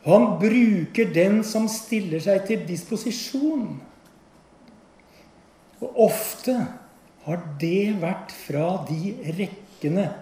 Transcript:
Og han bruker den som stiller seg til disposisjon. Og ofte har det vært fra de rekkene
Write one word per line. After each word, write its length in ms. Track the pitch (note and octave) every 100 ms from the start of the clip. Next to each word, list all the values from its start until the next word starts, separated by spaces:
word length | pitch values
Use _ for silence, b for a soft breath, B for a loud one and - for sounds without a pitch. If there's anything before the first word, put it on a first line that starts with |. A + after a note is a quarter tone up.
| D3
Og 40 |
han 180 | G3+ A3+ E3+
bruker 720 | G#3+ A#3+ A#3 F#3+ D3+ - G#3
den 300 | D#3+ F#3+ G#3+
som 240 | G#3 A3 A3
stiller 540 | - - A3 F#3 D#3+
seg 220 | F3 G3 G3
til 160 | G#3+ D#3+
disposisjon. 1000 | E3+ - A3 A#3+ G#3 - C4+ D4+ D4+ G3 C#3 - - - - _ - _ _ - - _ _ b b b b _ _ _ -
Og 220 | A#3+ A#3+ G#3+
ofte 480 | - - - - B3+ F3+ - - - _ _ D3
har 180 | F3 E3 C#3+
det 400 | E3 F#3+ G#3 G3+
vært 320 | E3 F#3+ -
fra 460 | - - C#3+ E3 F#3+ -
de 260 | D#3 F#3+ B3 D#3+
rekkene 840 | E3 F#3+ - - - D3 F3+ F#3+ -